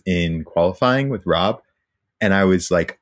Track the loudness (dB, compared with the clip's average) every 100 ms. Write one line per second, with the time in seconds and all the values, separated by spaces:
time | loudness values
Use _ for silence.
0 | -4 -2 -2 -4 -4 0 0 0 0 0
1 | -2 -4 -2 0 0 -2 _ _ _ _
2 | _ -4 0 2 4 2 0 -2 -2 -4